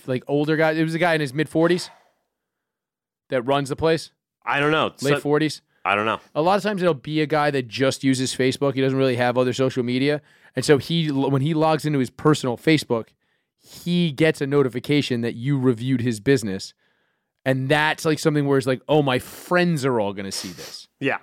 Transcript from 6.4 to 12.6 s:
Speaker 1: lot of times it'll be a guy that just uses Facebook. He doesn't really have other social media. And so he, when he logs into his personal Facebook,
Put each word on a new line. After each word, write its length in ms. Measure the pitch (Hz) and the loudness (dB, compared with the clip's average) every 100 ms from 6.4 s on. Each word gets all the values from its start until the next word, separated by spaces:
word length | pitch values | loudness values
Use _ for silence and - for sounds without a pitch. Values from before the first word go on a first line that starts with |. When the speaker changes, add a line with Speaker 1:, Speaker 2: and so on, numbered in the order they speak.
Speaker 1:
lot 140 | 165 202 | 0 0
of 60 | |
times 180 | 196 202 | -2 -2
it'll 100 | 180 | -2
be 280 | 143 147 151 | -2 -4 -4
a 40 | 151 | 0
guy 240 | 151 147 | 0 0
that 160 | 139 123 | 0 -4
just 360 | 104 131 123 | -2 0 0
uses 320 | 135 127 131 - | 0 0 0 0
Facebook. 400 | 131 127 139 127 | 0 0 -2 0
He 60 | |
doesn't 160 | 131 131 | 0 2
really 180 | 135 123 | 0 2
have 220 | 123 120 | 0 2
other 140 | 127 | 0
social 300 | 120 131 131 | 2 0 0
media. 380 | 120 127 139 147 - _ _ - | -2 0 0 -2 -6 _ _ -4
And 80 | |
so 140 | 127 143 | 4 4
he, 340 | - 165 156 | 4 -2 0
when 300 | 135 135 139 | 0 0 0
he 120 | 143 156 | 0 0
logs 300 | 156 156 151 | 0 0 0
into 120 | 143 | -2
his 100 | 120 | -2
personal 440 | - 156 151 131 | 0 2 2 0
Facebook, 500 | 113 | -2